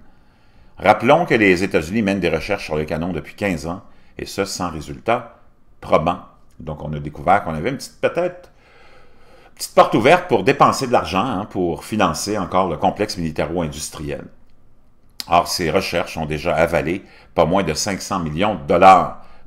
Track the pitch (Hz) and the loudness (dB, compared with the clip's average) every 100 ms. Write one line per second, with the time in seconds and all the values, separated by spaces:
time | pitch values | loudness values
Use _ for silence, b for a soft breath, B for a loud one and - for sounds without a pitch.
0 | - b b b b b b b 90 107 | -20 b b b b b b b 2 4
1 | 113 143 170 131 101 87 95 95 80 107 | 4 4 4 4 6 4 2 0 -2 -2
2 | 98 98 87 80 - 101 - 78 76 80 | 0 0 0 -2 -2 -6 -4 -4 -4 -4
3 | 87 82 - - 104 82 80 92 - b | -6 -6 -10 -6 -4 -4 -6 -10 -14 b
4 | b b - - 98 - 90 80 73 67 | b b -10 -6 -6 -4 -6 -8 -12 -8
5 | 82 120 123 - - _ - - - 92 | -4 -4 -4 -20 -20 _ -20 -18 0 2
6 | 80 90 - - - - - 76 76 76 | 2 -4 -6 -20 -20 -18 -14 -12 -10 -8
7 | 71 76 73 101 92 78 92 139 - - | -10 -4 2 2 2 -6 -6 -8 -12 -4
8 | - - 175 175 - _ b b b b | -4 -2 -4 -6 -20 _ b b b b
9 | b b b b b b - - 180 143 | b b b b b b -2 4 4 4
10 | 110 175 - 117 95 139 139 101 131 113 | 4 4 4 0 2 4 4 2 0 -2
11 | 85 92 123 98 107 104 87 78 - 107 | 0 -2 -2 -4 -6 -4 -4 -4 -6 0
12 | 92 76 - 104 85 92 95 78 98 - | 0 0 -4 -6 -2 0 0 0 -2 -2
13 | 104 - 82 73 78 87 80 73 - - | -4 -4 -6 -4 -4 -4 -6 -6 -12 -10
14 | 73 69 - - - - - - - _ | -10 -10 -12 -20 -20 -20 -20 -20 -20 _
15 | _ - - 87 85 - 82 90 - 85 | _ -14 0 2 2 -2 0 0 -2 -4
16 | 87 - 78 76 82 76 82 82 69 95 | -4 -6 -6 -4 -2 0 2 0 -2 -4
17 | - B B - 80 92 85 76 - 92 | -8 B B 0 2 2 0 -4 -4 -6
18 | - 98 80 76 104 92 71 90 95 92 | -4 -4 -4 -2 -2 -2 0 8 10 10
19 | 73 - B B | 6 -6 B B